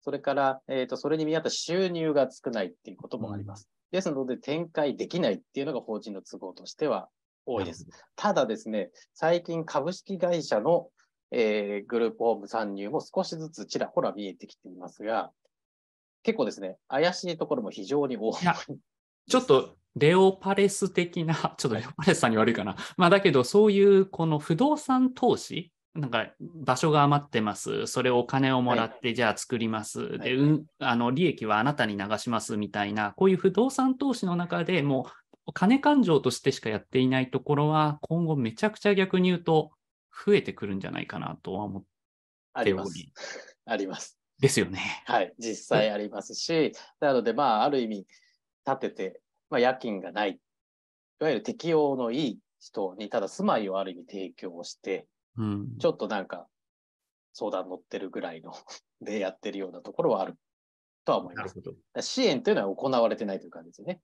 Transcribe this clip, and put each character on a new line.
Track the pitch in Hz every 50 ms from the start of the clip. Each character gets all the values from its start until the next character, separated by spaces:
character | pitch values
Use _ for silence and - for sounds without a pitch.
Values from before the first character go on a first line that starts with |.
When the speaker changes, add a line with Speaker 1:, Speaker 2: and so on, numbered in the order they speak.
Speaker 1:
そ | _ -
れ | 135 139
か | - - 139
ら、 | 139 139 135 131 131 _ -
え | 135 135 127
ー |
と、 | 127 131
そ | 127 - 147
れ | 156
に | 160 156
見 | 151 156
合 | 160
っ | 160
た | 127
収 | - - - - 165 185 190 185
入 | 175 170 160 156 147
が | 143 135 127
少 | - - _ 139
な | 120 110 98
い |
っ | 87
て | - _ _ -
い | -
う |
こ | - - -
と | - 117
も | 113 107 104
あ |
り | 104 104
ま | 101 101
す。 | 101 - _ _ _ _ _ -
Speaker 2:
う |
ん。 | 185
Speaker 1:
で | 190
す | 185
の | 151 135 131
で、 | 123 127
展 | 110 - - 143 160 170 165
開 | _ 160 151 143 113
で | - - 180
き | - 175
な | 175 120
い | 98
っ | - _ _ _
て | 135
い | 139
う |
の | 151 143
が | 120
法 | - - 110 104
人 | - 110 101
の | 95 -
都 | - - 95
合 | 95 92 92
と | - 95
し | - -
て | _ 156 147
は | 117 95 - - _ _ _ _ _ _ _
多 | - 127 110
い | 95
で | 87 82
す。 | - -
Speaker 2:
な | -
る | -
ほ | -
ど。 | - _ _
Speaker 1:
た | - - 208 202
だ | 165 135
で | 110 110
す | 110 - 117
ね、 | 110 107 92 - _ - - _ _
最 | - - 160 170 175 170
近 | - 170 165 160
株 | 165 - 151 135 160 190
式 | - _ - 196 175
会 | 175 175 175 165 143
社 | - - 107
の、 | 107 147 170 170 175 - _ _ _ _ _ _ _ _
え | - 123 113 107 107 107 101 101 104 101 98
ー、 |
グ | - 120 117
ル | 117 113
ー | 110
プ | -
ホ | 117 117 113
ー | 101
ム | 101 101
参 | - 113 110 104 98
入 | 98 101 104
も | 143 156
少 | - - - 190 185
し | - -
ず | 160 160 156
つ | 160 - -
ち | - - 147
ら | -
ほ | - - -
ら | - 110 92
見 | 104 104
え | 98 90
て | - -
き | - -
て | _ _ 101
い | 90
ま | 90 90 87
す | - _ 107
が、 | 104 113 107 90 - _ _ _ _ _ _ _ _ _ _ _ _ _ _ _ _ _ _ _
結 | - 220
構 | 220 147
で | 104 -
す | -
ね、 | 101 92 92 _ _ _
怪 | - 139 156 180 180
し | - - 180
い | 165
と | 160 160
こ | 147 151
ろ | 127 110
も | 95
非 | - - 98
常 | 92 135 147 143
に | 135 127
多 | 104 107 113
い。 | 123 - 175
Speaker 2:
い |
や、 | 180 - - - - 143 - _ _ _ _ _ _ _ _ _ -
ち | -
ょ | 254
っ | 254
と | - 143 131 123 - - _ _ _ _
レ | - 147 151 175
オ | 185 190 190 190
パ | - - 196 196
レ | 196 196 196
ス | 196 - 202 190
的 | 190 - 180 175 175 175 165
な、 | 156 160
<laughs> | - - 170 -
ち | - -
ょ | 143
っ |
と | 113
レ | 107 113
オ | - -
パ | - 156
レ | 185 170
ス | -
さ | - 120
ん |
に | 113
悪 | 110 110 113 117
い |
か | 110 98
な。 | 101 95
Speaker 1:
は | -
い。 | - - -
Speaker 2:
ま | - 180
あ、 | 175
だ | 190 196
け | 196 185 151
ど、 | 135 123
そ | - - 202 214
う | 214 202
い | 196 196
う | 202 202 190 190
こ | 196 - - 165
の | 160 156 147
不 | 147 - 165
動 | 156 247 294 302
産 | 294 - - 262 254 254 254 254
投 | - - 240 147
資、 | - - - - - 175 - _ _ _ _ _
な | - 147
ん | 127
か | 117 113 107 - - _
場 | 147 - - 160 143 123 127
所 | - - 160
が | 151 151 143
余 | 147 147 143 143
っ | -
て | - 120
ま | 107 104 101
す。 | - - - 104 104 107
そ | 113 - 127 123
れ | 127
を | 123 120
お | 120
金 | 120 - 135 139 135 131
を | 127 123
も | 123 120
ら | 113 113
っ | 110 - -
て、 | - 123
Speaker 1:
は | 113
い。 |
Speaker 2:
じ | 113 120
ゃ | 110
あ | 104
作 | - - - 127 117
り | 117 113
ま | 110 110 104
す。 | - - 117 120 120
で、 | - -
Speaker 1:
は | -
い。 | 120 127
Speaker 2:
う | 131 139 147 156
ん、 | 147 - _ _ _
あ | 139 135 120
の、 | 117 120 120
利 | 131 139 185
益 | 165 120 - 113
は | 107 107 104
あ | 113
な | 139 147
た | - 123
に | 107 104
流 | 101 98 101 110 104
し | - 123
ま | 117 110
す | 107 - 117
み | 104 104 98
た | - 104 101
い | 104 104
な、 | 107 107 101 -
こ | - 190
う | 190
い | 190
う |
不 | 175 - 190
動 | 185 - 233 262
産 | - - 262 262 262
投 | 254 294 277 247
資 | 226 -
の | 185 175
中 | 175 175 170 175 175 170
で | 165 185 170 139
も | 143 135 131 - -
う、 | - - _ _ _ _ _
お | - -
金 | - - 190 247 277
勘 | - 294 294 285 233
定 | 180 160 139
と | - 127
し | 120 -
て | - 139 131
し | -
か | - 117
や | 107
っ | 101 -
て | _ - 131
い | 127 131
な | 131 131
い | 131 127
と | - 131
こ | 127 - 147
ろ | 143 147 151
は、 | 156 156 156 151 147 147 -
今 | - 160 170 170
後 | 160 156
め | 143 123 113 107
ち | - -
ゃ | 214
く | 214 -
ち | -
ゃ | 208 202
逆 | 190 185 190 - 185
に | 180 185
言 | 180 170
う | 175
と、 | - 160 156 147 - _ _ _ _ _ _ _ _ _ - -
増 | - 208
え | 170 -
て | - -
く | - -
る | 101 98
ん | 95
じ | 95
ゃ | 90
な | 87 85
い | 90
か | - - -
な | - - - - _
と | - 92
は | 95 104
思 | 101 95 98
っ | -
て | _ _ _ _ _ _ _ _ _ _ _ _ _ _ -
お | 117
り。 |
Speaker 1:
あ |
り | 104 98
ま | 92 98
す。 | 98 82 80 85 - _
<laughs> | - - - - - - - - _ _
あ | - 117
り | 104 -
ま | 95 92 -
す。 | - - _ _ _ _ _ _
Speaker 2:
で | 135 139
す | - 117
よ | 98
ね。 | 87 95 95 - - - - -
Speaker 1:
は | - 123 113 98
い。 | - - _
実 | 117 113 107 - - -
際 | - 110 107 107
あ | 104 104
り | 104 104
ま | 101 101 98
す | - -
し、 | - - - 170 160 151
Speaker 2:
う | 113
ん。 | - - - - _ _
Speaker 1:
な | - 147 139
の | 123 110
で、 | 113 110
ま | 120 147 131 113 107 117
あ、 |
あ | 147
る | 143 135
意 | 120 110
味、 | 107 98 92 _ _ _ _ _ _ _ _ _ _ _ _
建 | - 135 131
て | - 101
て、 | - - 98 95 - - _ _ _ _ _ _
ま | 156
あ、 | 127
夜 | 120 123 139
勤 | 131 - 117 104 95
が | 90 90 85
な | 101 107
い、 | 101 90
い | - _ _ _ _ _ _ _ _ _ _ _ _ _ _ _ _
わ | 151 156
ゆ | 139
る | 107 202
適 | - 113 - - 170 165
応 | 156 151 143 139
の | 127 123 113
い | 117 139
い | 160 127 98 - _ _ _ _
人 | - - _ 113 101 92 90
に、 | 101 107 101
た | - 120
だ | 101 95
住 | - - 185
ま | 208 165 120
い | 107 98
を | 92 95
あ | 98
る | 95 87
意 |
味 | 90 87
提 | - - 98 95 90 85
供 | - - 92 85 85 87
し | - -
て、 | _ _ 104 95 87 - _ _ _ _ _ _
Speaker 2:
う | 113 110
ん。 | 107 101 101 101 - 117 110
Speaker 1:
ち | -
ょ | 170
っ | -
と | - 113 104
な | 113 101
ん | 92
か、 | - - 87 - _ _ _ _ _ _ _ _ _ _ _ _ _ _ _ _ _ _
相 | - 120 104
談 | 98 92 90 92
乗 | 92
っ | 87 _
て | _ - 101
る | 101 92
ぐ | - 113
ら | 92 87 82
い | 82 78
の、 | 85 -
<laughs> | - - - - - _ _ _ _
で | - - 104 110
や | 98 92
っ | - _
て | - 107
る | 101 101
よ | 95 90
う | 85
な | 90
と | - 107 98
こ | - -
ろ | 160
は | 117 95
あ | 95
る | 87 - _ _ _ _ _ _ _ _ _ _ _ _ _ _
と | - 143
は | 101
思 | - - -
い |
ま | 107 101 95
す。 | -
Speaker 2:
な | 95
る |
ほ |
ど。 | - - -
Speaker 1:
だ |
か | _ _ _ _
ら | - -
支 | - - 254 262
援 | 214 156 123 -
と | 196
い | 214
う |
の | 156 101 98
は | 95
行 | - - 135
わ | 131 120 117 113
れ | 107
て | - 117
な | 101 95
い | 92
と | -
い | 87
う |
感 | - 78 80
じ | -
で | -
す | -
よ | 104
ね。 | 151 185 -